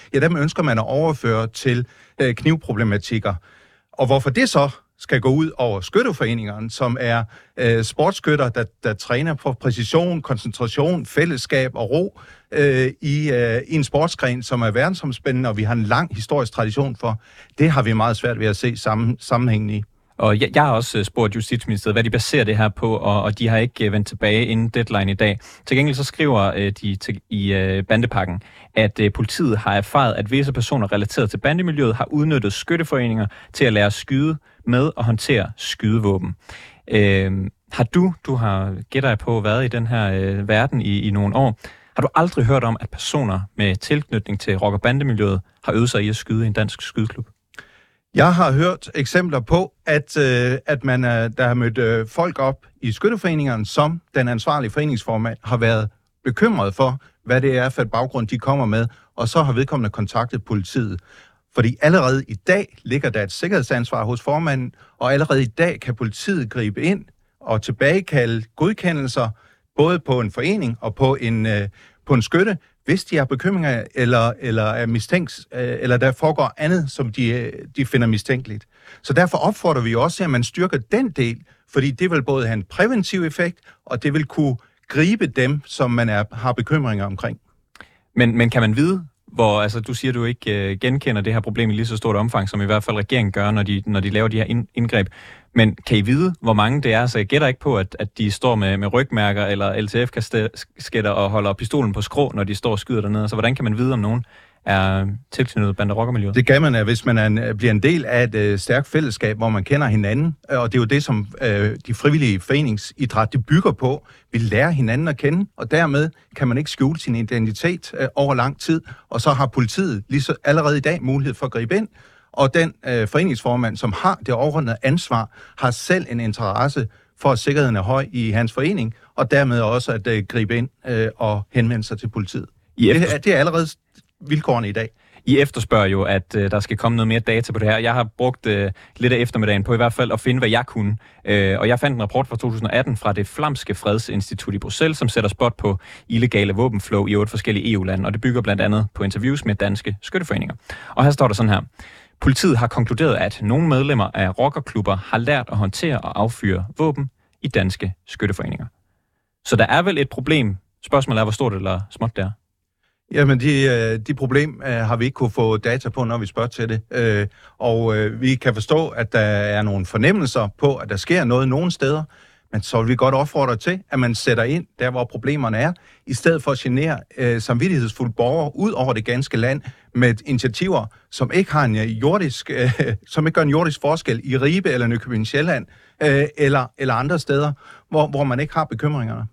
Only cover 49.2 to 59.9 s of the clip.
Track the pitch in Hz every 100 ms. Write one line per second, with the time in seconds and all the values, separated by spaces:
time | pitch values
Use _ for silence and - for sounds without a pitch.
49.2 | 180 139 110 170 185 _ - 147 147 151
50.2 | 135 123 123 131 - 139 135 127 127 117
51.2 | 113 110 123 120 117 113 113 113 113 -
52.2 | 175 - 135 135 _ _ 123 107 208 226
53.2 | 180 156 143 113 107 - 151 170 - 143
54.2 | 123 117 160 147 113 147 151 117 - 110
55.2 | 113 113 107 120 113 113 107 - _ _
56.2 | 135 117 226 185 98 - 131 135 - _
57.2 | - 127 135 127 127 - 113 117 127 127
58.2 | 110 123 - 143 113 110 117 - _ -
59.2 | 113 165 147 117 139 143 117